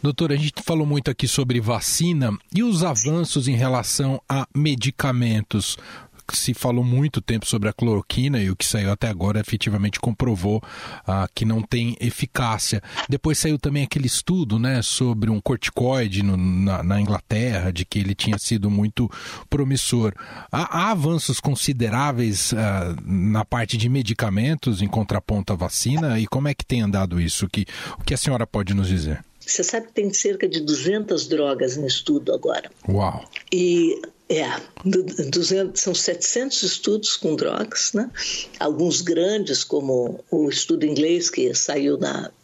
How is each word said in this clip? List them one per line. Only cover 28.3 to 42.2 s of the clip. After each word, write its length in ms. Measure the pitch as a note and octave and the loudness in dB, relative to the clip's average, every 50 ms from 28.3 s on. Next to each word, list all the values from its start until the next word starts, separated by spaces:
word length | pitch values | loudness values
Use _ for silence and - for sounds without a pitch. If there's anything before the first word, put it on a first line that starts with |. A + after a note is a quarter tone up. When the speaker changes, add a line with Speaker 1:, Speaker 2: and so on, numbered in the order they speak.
| C3+ A#2 A#2 | 0 0 -2
Speaker 1:
pode 260 | - - G#2+ G2+ F#2 G2+ | -2 -2 -4 -2 0 2
nos 140 | G2 G2 | 2 2
dizer? 380 | F2+ F#2+ F2+ D2+ D2+ D2+ - - _ _ - | 2 2 0 0 -2 -4 -6 -6 _ _ -18
Speaker 2:
Você 240 | - - - - - | -6 -4 -2 -2 -2
sabe 240 | - - A3+ A3+ - | -2 -2 -4 -6 -2
que 60 | _ | _
tem 180 | - G3+ G3+ F#3+ | 0 0 0 0
cerca 360 | - - G3 G3+ F#3+ G3 F3+ | 0 0 0 0 2 0 0
de 120 | - E3 | 0 0
duzentas 640 | D3+ D3 D3+ C3+ C3 E3+ G3+ G#3+ G#3+ G#3 F#3+ D#3 D3+ | 0 0 -2 0 0 0 0 0 0 0 -2 -2 0
drogas 500 | - D#3+ D3+ D3 C#3+ C3+ B2 C3 C3 B2+ | 0 0 0 2 0 0 0 0 -2 -2
em 80 | C#3+ D3 | -2 -2
estudo 480 | C3 - - - - D4+ C#4+ - - - | -2 -2 -2 0 0 0 0 2 0 -2
agora. 380 | - - - - - - - - _ - - | 0 0 -2 -2 -2 -6 -10 -20 _ -4 0
Speaker 1:
Uau! 400 | G2 G#2 G2+ F#2 G#2+ - - - - - - - - | 0 2 2 0 -2 -4 -10 -10 -12 -14 -6 -2 0
Speaker 2:
E, 480 | F3+ F3+ F3+ F3 F3 E3+ E3 - - - - _ _ _ _ | 2 2 4 4 4 4 2 2 -2 -6 -14 _ _ _ _
é, 180 | F3 D#3 D3+ - - - - - - - - | -2 0 0 -2 -4 -8 -10 -14 -18 -4 0
du-, 180 | F#3 F#3+ F#3 F#3 - - - D#3 C3+ | 2 2 2 0 0 -4 -4 -4 -2
duzentos, 520 | C3+ F3 E3+ - F#3+ F#3+ G3 F#3 - - | 0 0 0 2 2 0 0 0 -2 -2
são 120 | - G3 F3 | -2 0 0
setecentos 680 | - - - F3 F3 - - - A#3+ B3+ C#4 - - - | 0 0 -2 -2 0 -2 -2 0 0 -2 -2 -2 -2 -2
estudos 540 | F3+ - - - - G#3 G#3+ G#3 - - | -2 -4 -2 0 0 0 2 0 -2 -4
com 180 | - - F3 D#3 | -2 0 -2 0
drogas, 560 | D#3 - - - - G#3+ A3 - - - - - | 0 0 -2 -2 -2 -4 -4 -4 -4 -4 0 0
né? 160 | G#3 A#3 B3 - - - - - - - - - - | -2 -2 -2 -6 -8 -6 -6 -6 -8 -8 -12 -8 -4
Alguns 400 | - D3 D3+ - E3+ F3 D3 - | -2 -2 0 2 0 2 2 0
grandes, 640 | F3 F3 E3+ E3 E3+ F#3+ G#3+ G#3+ G3+ - C3+ A#2+ - | 0 0 0 2 2 2 0 0 -2 -2 -2 -4 -2
como 580 | - - D3 C#3 C3+ C3 B2+ B2 A#2 - - - _ | -2 -2 -2 0 0 0 0 0 -2 -4 -8 -6 _
o 180 | - E3 D3+ C#3+ | 0 0 0 0
estudo 380 | C3+ - - - E3 D#3+ D#3 | 0 -2 0 0 0 0 2
inglês 420 | D3+ D3 C3+ D3+ D#3+ E3+ F3 E3+ - | 0 2 2 2 2 2 2 0 -2
que 240 | - - B2+ B2 B2+ | -2 0 0 0 0
saiu 460 | - - - D3 C3+ C#3 C#3+ C#3+ C3 | 0 -2 -2 -2 0 2 0 0 0
na 320 | - D2 - - | 0 -2 -4 -4